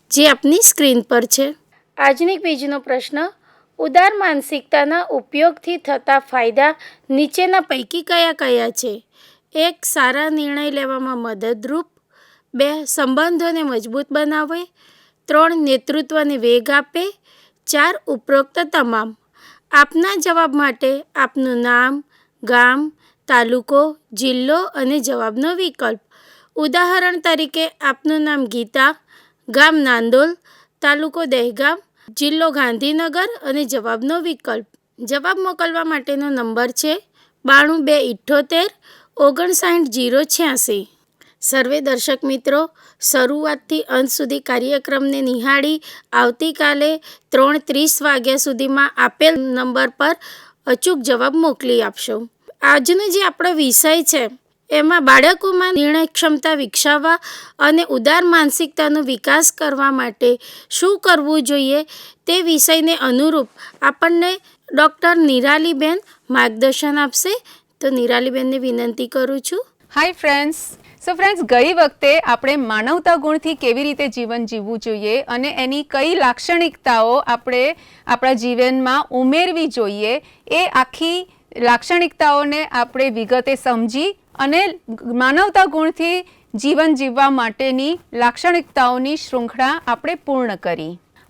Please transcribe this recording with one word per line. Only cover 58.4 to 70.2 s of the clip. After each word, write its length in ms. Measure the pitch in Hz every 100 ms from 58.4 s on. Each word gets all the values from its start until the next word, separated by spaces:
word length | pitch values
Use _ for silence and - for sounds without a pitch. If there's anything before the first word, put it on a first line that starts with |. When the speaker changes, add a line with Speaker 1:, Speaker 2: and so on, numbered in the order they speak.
| 294 - 311 - 302 302
Speaker 1:
વિકાસ 500 | 269 240 - 302 311
કરવા 400 | - 302 277 277
માટે 480 | 262 240 202 247 247 - - -
શું 300 | - 359 403
કરવું 440 | 381 330 294 311
જોઈએ, 400 | 254 285 269 285 311 - - _ -
તે 140 | 359
વિષયને 540 | 339 311 - 320 320 330
અનુરૂપ 540 | 262 247 311 311 226 - - -
આપણને 600 | 277 294 330 339 359 381 - _ -
ડૉક્ટર 440 | 269 311 - 339 339
નિરાલીબેન 840 | 302 254 277 311 330 269 311 370 - _ -
માર્ગદર્શન 720 | 254 247 220 262 - 294 294
આપશે. 440 | 285 - 370 480 - - _ _
તો 100 | 277
નિરાલીબેનને 680 | 254 240 247 254 262 262 269
વિનંતી 480 | 254 233 240 226 240
કરું 340 | 269 254 277
છું. 240 | - 370 - _ _ 285
Speaker 2:
હાય 160 | 339
ફ્રેન્ડ્સ. 640 | -